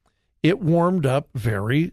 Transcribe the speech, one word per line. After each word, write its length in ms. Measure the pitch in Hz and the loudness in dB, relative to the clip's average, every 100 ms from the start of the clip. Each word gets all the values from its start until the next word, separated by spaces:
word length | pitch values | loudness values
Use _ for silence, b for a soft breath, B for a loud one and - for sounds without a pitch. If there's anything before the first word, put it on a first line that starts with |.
| _ _ _ _ | _ _ _ _
It 180 | 156 214 | 0 0
warmed 440 | 165 170 175 185 | 2 2 2 0
up 240 | 135 135 - | 0 -2 -4
very 580 | 131 110 104 104 139 170 | -6 -4 -2 0 0 -2